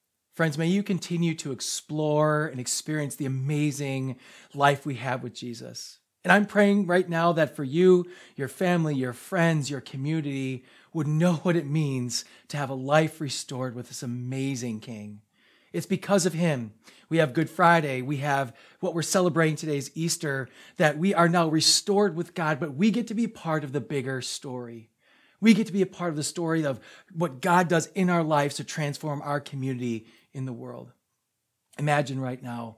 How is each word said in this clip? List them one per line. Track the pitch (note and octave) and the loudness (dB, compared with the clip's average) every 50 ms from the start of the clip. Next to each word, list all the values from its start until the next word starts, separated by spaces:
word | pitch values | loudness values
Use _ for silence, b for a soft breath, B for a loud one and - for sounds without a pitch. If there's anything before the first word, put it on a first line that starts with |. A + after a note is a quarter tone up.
| _ _ _ _ _ _ _ | _ _ _ _ _ _ _
Friends, | - E3 D#3+ C#3+ D3 | -2 -2 0 0 0
may | E3 | 0
you | E3 F#3 G3+ G3+ | 2 2 0 0
continue | - G3 E3 - - F3 E3+ E3+ E3+ D#3+ | 0 -4 -4 -4 -4 -2 0 0 0 -2
to | E3 - D3+ C3 | -2 -6 -8 -8
explore | A2+ - - - - - - D3+ D3+ D#3 D3+ D3+ D3+ D3+ D3+ D3+ D3+ D3+ D#3+ | -8 -6 -8 -8 -8 -8 -6 -4 -2 0 2 2 4 4 4 2 0 0 -4
and | C3+ B2+ | -6 -8
experience | B2 - - - - - D3+ D#3 D3 C#3 - | -6 -6 -6 -6 -4 -4 -4 -4 -4 -6 -6
the | - D3+ | -6 -4
amazing | C3+ C3 C3 C3 C#3 D3+ D3 D3+ D3+ C3+ C3 C#3+ C#3 C3+ C3+ C3 C3 B2 B B B B B B B B | -4 -2 -2 -2 -2 0 2 0 0 0 -2 -4 -4 -4 -4 -4 -6 -6 B B B B B B B B
life | C#3 C#3 C#3+ C#3+ C3+ - | 4 4 4 4 4 0
we | D3+ C3+ | -6 -6
have | A2+ A#2+ C3+ B2 B2+ B2 | -4 -4 -4 -4 -4 -6
with | A#2+ - | -10 -12
Jesus. | - - B2 A#2 A#2 B2+ B2 A#2+ - - - - _ _ _ _ _ - | -10 -12 -12 -10 -12 -12 -14 -14 -16 -16 -18 -18 _ _ _ _ _ 2
And | F3+ F3+ | 4 4
I'm | G#3 G#3 | 4 4
praying | G3+ - G3+ G#3 G3+ G3+ G3+ G3 E3 | 4 4 4 6 6 6 4 2 2
right | F3 F#3 F3+ F3 | 2 2 2 2
now | E3+ E3 E3 F3 E3 | 0 2 2 2 4
that | D#3+ D#3 C#3+ - | 2 2 0 -2
for | - D3 | -6 -6
you, | C3 C3 E3 F3+ F#3 F#3 F3+ F3 F3 B B B B B | -2 2 6 8 8 8 6 6 0 B B B B B
your | B C#3 B2 | B -8 -8
family, | - - G3 F3+ F3+ E3+ E3 D#3 D3 | -4 -2 0 2 2 2 2 0 0
your | C3+ B2+ B2+ A#2+ | -2 -2 -4 -4
friends, | - - - - F#3 E3 E3 E3 D#3 C#3+ A#2+ | -8 -10 -4 0 2 4 4 4 2 0 -2
your | C#3+ C3 | -6 -8
community | - - - C3 C3+ D3 D#3+ D#3+ D3 C#3+ C#3 C3+ C3+ C3 C3 B2 b b b b b b b | -10 -10 -10 -6 -4 -2 -2 -2 -2 -4 -4 -4 -4 -4 -6 -8 b b b b b b b
would | E3 D3+ | -4 -2
know | D3 D3+ D#3 E3+ F3+ E3+ | 0 2 4 4 4 4
what | D3 - F#3 E3+ | 2 2 2 2
it | E3+ D3 | 2 0
means | C#3 C#3+ D#3+ D#3 C#3+ C3+ C3 B2 B2 A#2 - - B B B B B | 0 0 0 0 0 -2 -2 -4 -4 -4 -6 -8 B B B B B
to | - | -6
have | D3 D3 C3 | -6 -4 -4
a | C#3 | -6
life | C3 C3 C3+ C#3+ D#3 D#3+ D#3 D#3+ - | -6 -2 4 4 4 4 4 0 -6
restored | D#3 C3+ - - - - C#3+ B2 C3 B2+ A2+ | -8 -6 -6 -6 -8 -8 -6 -6 -6 -6 -6
with | B2 A#2 | -8 -12
this | - C3 - - | -12 -12 -10 -8
amazing | B2 A#2+ B2 B2 B2 C3 C3+ C3+ C#3 C#3 B2 A#2+ B2 A2 G#2+ | -6 -6 -6 -6 -6 -4 -2 -2 -2 -2 -4 -4 -6 -6 -8
King. | G#2 - A#2 G#2+ G#2 G#2 G#2 G#2 _ _ b b b b b b b b b | -10 -12 -14 -12 -12 -14 -14 -16 _ _ b b b b b b b b b
It's | F3 - | -6 -4
because | - G3 - - - G3+ G3+ D#3 | -2 -2 -2 0 2 2 2 2
of | F#3 D#3 | 2 0
him. | D#3+ F3 E3+ D3+ B2+ A#2 G#2+ - _ B B B B B B | 0 0 0 0 0 -4 -8 -12 _ B B B B B B
We | D#3 E3 | 2 4
have | D#3+ C#3+ A#2+ | 4 4 4
Good | E3 D#3 D#3+ | 0 -2 0
Friday. | - - F#3 E3+ E3+ E3 D3+ C#3+ C3 B2+ | 2 4 6 8 8 6 4 2 -2 -4
We | B2+ C3+ D3+ C3+ | -4 -4 -4 -2
have | C3+ D3 C#3 C#3 C#3 A#2+ A2+ B B B B B | -2 0 0 0 0 -4 -8 B B B B B
what | - F#3 E3 | -4 -4 -2
we're | E3+ D3+ | -2 -2
celebrating | - - G3 F3+ F3+ C#3 E3 D#3+ D#3 D#3 | 0 2 2 4 4 4 4 2 2 2
today | D3+ - D#3 D3 | -2 -4 -4 -2
is | C#3+ C3 - - | -4 -4 -6 -6
Easter, | E3 E3 E3+ - - - D3+ C#3 C3+ C3 - B B B B B | -4 -2 -2 -2 -2 -2 -4 -2 -2 -4 -8 B B B B B
that | B F3+ D3+ C#3+ | B 2 2 4
we | D3+ E3+ G3 G3 | 2 0 2 4
are | E3 E3+ E3+ | 4 4 4
now | E3+ F3+ E3+ D#3+ | 6 4 2 4
restored | D3+ D#3+ C#3+ - - - - - G3+ G3 G#3 G3+ D#3+ | 2 2 4 4 2 2 2 2 2 4 4 2 0
with | E3 E3+ - - | -2 -8 -6 -4
God, | - E3 D3+ D#3 C3 | -4 -2 -2 0 -2
but | E3+ D#3 C3 | -4 -6 -2
we | C3+ F#3+ A3 F#3+ | 2 2 2 4
get | B3 A#3+ - | 2 -2 -2
to | A3 | -2
be | G#3 A#3 | -2 -2
part | A3 - - - E3+ D#3 D#3 C#3+ | -4 -4 -8 -6 -2 -2 -2 -2
of | C#3 B2+ | -2 -6
the | D3 | -6
bigger | A2+ - D3+ C#3+ A#2+ C3+ C3 B2+ A#2+ | -4 -4 -4 -4 -4 -4 -6 -6 -6
story. | - - - - C#3+ B2+ B2+ B2 A#2 A#2 A#2 A2 _ _ _ b b b b b b b b | -8 -10 -10 -10 -10 -10 -10 -10 -12 -14 -16 -18 _ _ _ b b b b b b b b
We | F#3+ A3 A3+ | 6 6 6
get | F#3 A3+ | 6 4
to | - E3 | 0 0
be | G3+ F#3 | -2 -2
a | |
part | F#3 - - F3 F3 | -2 -2 -6 -6 -6
of | D#3 | -4
the | D3 C#3+ | -4 -6
story | - - F#3 E3+ D#3+ E3 D#3+ D#3 | -6 -4 -4 -2 -2 0 0 0
of | C#3+ C3 G#2+ B B B B B B F#3+ | -2 -4 -6 B B B B B B -6
what | E3 F3 D#3+ C3 B2+ B2+ | -4 -4 -4 -4 -2 0
God | F#3 E3+ F3+ F#3 D#3+ | 4 4 4 4 4
does | F3 E3 D#3+ - | 2 0 0 0
in | - G3+ F#3 F3+ | -2 0 0 2
our | F3+ E3+ E3 | 2 2 2
lives | D#3 D#3+ D3 C#3+ D3 C#3+ | 2 2 2 2 0 -2
to | - C#3 | -6 -10
transform | - - D#3+ D#3 C#3+ C#3+ - - D#3 D3 C#3+ | -10 -6 -6 -4 -4 -6 -6 -6 -6 -6 -6
our | - D3 C#3+ C#3+ | -6 -4 -6 -6
community | C#3 - - C3+ C3 C3+ C3 B2 B2 A#2+ A2+ A2 A2 b b b b b b | -6 -8 -10 -6 -6 -4 -4 -4 -4 -4 -4 -6 -8 b b b b b b
in | C#3 C3 | -10 -8
the | C3 B2 | -8 -10
world. | A#2 B2+ B2 A#2+ A#2+ B2+ B2 _ _ _ _ _ _ _ _ _ _ _ _ _ _ _ _ _ | -10 -12 -14 -14 -16 -16 -18 _ _ _ _ _ _ _ _ _ _ _ _ _ _ _ _ _
Imagine | - C#3+ D3+ D3 D3 C#3 B2+ C#3 C3+ | -4 0 2 2 2 2 0 -2 -6
right | C3 B2+ B2+ B2+ - | -6 -6 -8 -8 -10
now, | B2 A#2+ A#2+ A#2 A2+ A2 | -10 -8 -8 -10 -10 -12